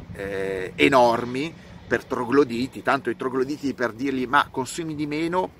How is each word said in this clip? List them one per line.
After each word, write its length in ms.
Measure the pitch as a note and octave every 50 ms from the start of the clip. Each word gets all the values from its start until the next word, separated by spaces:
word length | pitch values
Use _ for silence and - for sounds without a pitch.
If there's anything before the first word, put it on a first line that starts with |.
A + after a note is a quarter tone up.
| - - -
eh, 540 | - G2 G2 G2+ G2 F#2+ F#2+ F#2+ F#2+ F#2 F2 F2
enormi 760 | - C#3+ C#3+ C#3 B2+ B2 A#2+ A#2 A#2 A#2 A#2+ B2 C3 D3 E3 - - - - - - -
per 180 | - B2 A2 -
trogloditi. 760 | - C3+ A2+ B2 A2+ B2 C#3 D3 B2+ A#2 A#2 B2+ C3 - G#2+
Tanto 280 | - B2+ C3 C3+ - A#2+
i 60 | A2
trogloditi, 580 | - B2+ C3 B2 C3 B2+ C3+ D3+ C3+ C#3 C3+ A2
per 180 | - B2 A#2 G#2+
dirgli: 320 | A2+ C3 C#3 C3+ C3 B2+
"Ma 220 | A#2 C#3 C#3+ - -
consumi 460 | - C#3+ B2+ - - - E3 D#3+ D#3
di 100 | D3 D3+
meno", 440 | D3 D3 D3+ E3 E3+ F3 F#3 F#3 - -